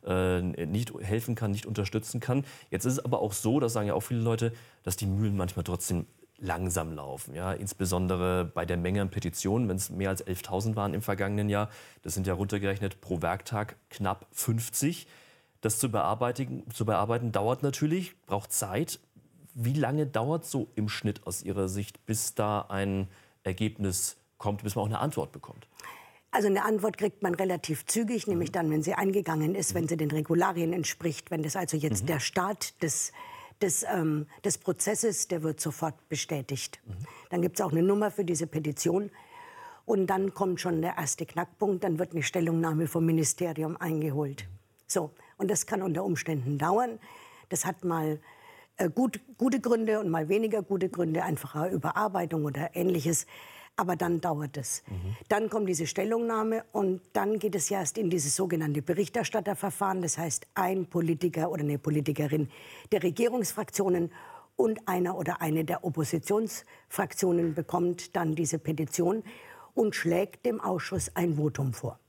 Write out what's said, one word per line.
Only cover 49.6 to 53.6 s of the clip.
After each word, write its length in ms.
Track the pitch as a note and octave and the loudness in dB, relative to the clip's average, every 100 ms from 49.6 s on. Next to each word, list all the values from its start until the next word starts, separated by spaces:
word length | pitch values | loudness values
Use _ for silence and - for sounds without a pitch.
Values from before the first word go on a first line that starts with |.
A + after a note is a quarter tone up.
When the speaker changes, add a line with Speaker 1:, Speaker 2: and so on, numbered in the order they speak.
Speaker 2:
Gründe 400 | A#3 A3+ A3 G#3+ | 2 2 4 2
und 80 | F#3+ | 2
mal 200 | E3 D#3 | 0 2
weniger 340 | G3 A3 G#3+ | 2 2 0
gute 260 | F#3+ G3 F3+ | 0 0 0
Gründe, 340 | F3 E3+ D#3+ | 0 0 2
einfache 460 | F3+ D#3 C3+ D3+ E3+ | 0 -4 -4 -4 -2
Überarbeitung 760 | F#3+ - - G#3+ F#3+ E3+ E3 | 0 0 0 0 0 0 0
oder 300 | D3 C3 D#3+ | -2 -2 -4
Ähnliches. 520 | - F3 F3 D3 D#3+ - - - - | 0 2 2 2 0 -2 -14 -18 -20